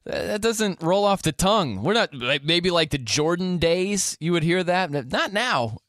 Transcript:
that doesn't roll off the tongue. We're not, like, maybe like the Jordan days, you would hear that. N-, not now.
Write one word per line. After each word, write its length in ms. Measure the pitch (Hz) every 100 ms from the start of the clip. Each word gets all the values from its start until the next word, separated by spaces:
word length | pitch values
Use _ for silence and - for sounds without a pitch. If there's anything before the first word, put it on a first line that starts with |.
that 360 | - - 190 208
doesn't 400 | 226 220 208 170
roll 220 | 165 196
off 180 | 202 196
the 100 | 160
tongue. 500 | - 185 220 151 95
We're 120 | 131
not, 200 | 226 190
like, 300 | 135 120 147
maybe 260 | 143 170 180
like 200 | 175 160
the 80 | 143
Jordan 600 | 113 - 156 175 185 180
days, 580 | 165 175 190 202 - -
you 100 | 156
would 120 | 170
hear 180 | 160 180
that. 320 | 175 180 180
N-, 140 | 143 123
not 220 | 208 320
now. 460 | 202 247 165 117 110